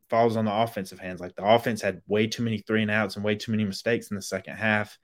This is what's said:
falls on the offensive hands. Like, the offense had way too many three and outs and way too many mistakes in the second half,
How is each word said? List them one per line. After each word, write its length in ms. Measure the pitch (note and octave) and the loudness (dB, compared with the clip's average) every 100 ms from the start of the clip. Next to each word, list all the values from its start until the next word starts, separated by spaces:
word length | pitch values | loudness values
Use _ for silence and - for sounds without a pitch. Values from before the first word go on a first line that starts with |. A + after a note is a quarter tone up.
| _ | _
falls 280 | A#2 A#2 A2 | 4 4 4
on 100 | G#2+ | 2
the 60 | |
offensive 460 | G#2 A#2 G#2 F#2+ F2+ | 2 0 -2 -10 -10
hands. 200 | F#2 F2+ | -10 -10
Like, 140 | F2 | -10
the 100 | - | 0
offense 380 | G2 A#2 B2+ G#2+ | 4 4 4 -2
had 180 | G2+ F#2 - | -2 -4 0
way 200 | G#2 A2 | 2 2
too 160 | - | 0
many 160 | A#2 G#2+ | -4 -4
three 220 | - A2 | 0 0
and 100 | G#2 | 2
outs 260 | G#2+ G2+ G#2 | 0 0 -2
and 80 | |
way 100 | G#2 | -2
too 160 | G#2 - | -2 -2
many 140 | G#2+ | -2
mistakes 460 | G#2 F#2+ A2+ A#2 - | -2 -2 -2 -2 -2
in 40 | |
the 80 | G2+ | -10
second 340 | - F#2+ D2 E2 | -6 -8 -8 -4
half, 400 | A2 G#2+ G#2 - | 0 0 -2 -12